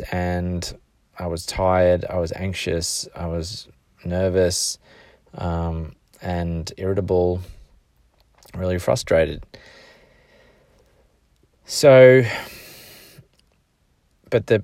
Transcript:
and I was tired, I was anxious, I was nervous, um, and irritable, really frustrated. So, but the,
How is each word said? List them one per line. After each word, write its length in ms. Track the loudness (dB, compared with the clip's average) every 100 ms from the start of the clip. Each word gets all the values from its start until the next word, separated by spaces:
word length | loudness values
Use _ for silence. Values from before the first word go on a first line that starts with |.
| -8
and 680 | -6 -4 -4 -4 -6 -8 -14 _ _ _ -12
I 100 | -8
was 180 | -8 -8
tired, 600 | -2 0 4 4 2 -2
I 80 | -6
was 140 | -6
anxious, 760 | -6 -8 -6 -4 -4 -4 -8 -10
I 120 | -10 -8
was 420 | -6 -8 -12 -18 _ _ _ -6
nervous, 720 | -2 0 2 0 0 -6 -8 _ -20 _ _ _ -10
um, 600 | -6 -4 -4 -6 -10 -14 _ _
and 500 | -8 -6 -6 -6 -8 -8
irritable, 640 | -4 -4 0 0 0 -2 -8 -20 -20 _ _ _ _ _ _ _ -18 -8
really 240 | -4 -2
frustrated. 640 | -2 -2 0 0 0 -4 -14 -20 -20 -20 -20 _ _ _ _ _ _ _ _ _ _ _ _ _ _ _ _ _ -12
So, 580 | 4 8 10 10 8 4 -4 -12 -20 -20 -20 -20 -20 -20 -20 _ _ _ _ _ _ _ _ _ _ _
but 180 | -2 2
the, 160 | 0